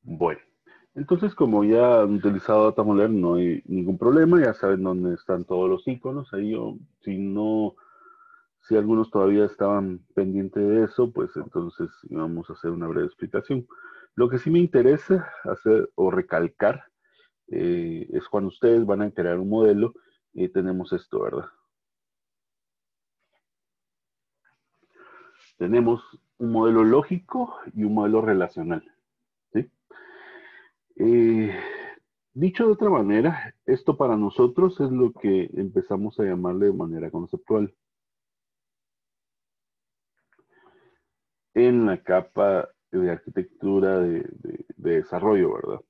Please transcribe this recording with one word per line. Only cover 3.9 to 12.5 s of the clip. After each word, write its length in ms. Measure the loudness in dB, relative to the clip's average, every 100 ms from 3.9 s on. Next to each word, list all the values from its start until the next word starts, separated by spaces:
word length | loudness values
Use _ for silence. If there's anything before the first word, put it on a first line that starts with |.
| 0
problema, 440 | 2 4 6 4
ya 120 | 4
saben 300 | 0 -2 0
dónde 300 | 0 -2 -4
están 320 | -6 -4 -6 -2
todos 240 | -2 0
los 180 | -2 -4
iconos, 460 | -8 -8 -10 -10
ahí 180 | -8 -6
yo, 260 | -6 -8 -12 -20 _
si 160 | -10 -6
no, 580 | -6 -4 -2 -2 -4 _ _ _ -20 _ _ _ _ _
si 140 | _ 0
algunos 340 | 2 0 0
todavía 340 | 2 2 4 0
estaban 600 | 0 -2 -2 -4 -8 _ -4
pendientes 520 | -2 -4 -4 -2 0
de 160 | 2
eso, 280 | 0 0 -2
pues 240 | -2 -8 -8
entonces 520 | -8 -8 -8 -10 -12 _ -12
vamos 400 | -8 -8 -8
a 40 | -12